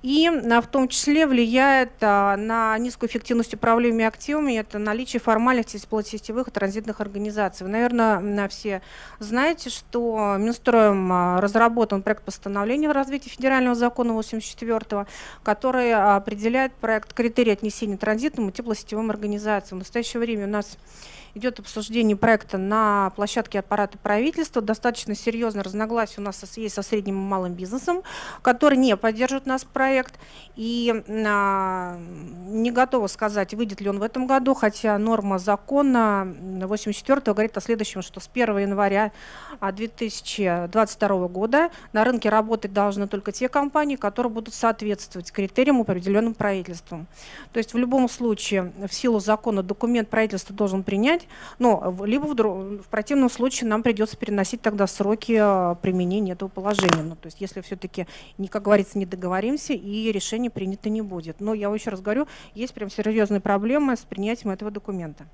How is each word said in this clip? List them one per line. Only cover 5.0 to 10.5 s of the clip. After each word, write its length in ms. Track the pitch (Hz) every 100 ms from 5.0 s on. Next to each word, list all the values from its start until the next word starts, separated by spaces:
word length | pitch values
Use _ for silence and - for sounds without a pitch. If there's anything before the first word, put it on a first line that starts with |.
| 254 240
формальных 480 | 240 220 233 254 226
сеть-, 200 | 208 -
платосетевых 640 | 220 208 214 - 226 254
и 20 |
транзитных 500 | - 196 208 214 208
организаций. 640 | 202 202 208 208 196 - 185
Вы, 60 |
наверное, 480 | 220 240 240 226 202
м, 300 | 202 202 196
все 340 | - 214 190 - - - -
знаете, 540 | 208 233 294 330 254
что 640 | - - 240 233 220 208 196
Минстроем, 760 | 220